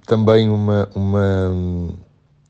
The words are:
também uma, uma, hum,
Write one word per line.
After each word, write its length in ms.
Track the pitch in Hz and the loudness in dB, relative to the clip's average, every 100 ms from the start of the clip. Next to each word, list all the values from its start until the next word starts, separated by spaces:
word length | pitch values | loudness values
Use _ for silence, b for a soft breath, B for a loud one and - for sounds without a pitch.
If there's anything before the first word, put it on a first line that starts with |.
| - | -4
também 440 | 113 107 110 110 | 0 4 4 4
uma, 380 | 107 104 101 98 101 | 0 0 0 -2 -4
uma, 540 | 98 101 98 95 95 | -2 0 0 0 -2
hum, 480 | 92 90 87 85 87 - _ _ _ _ | -2 -4 -6 -6 -10 -18 _ _ _ _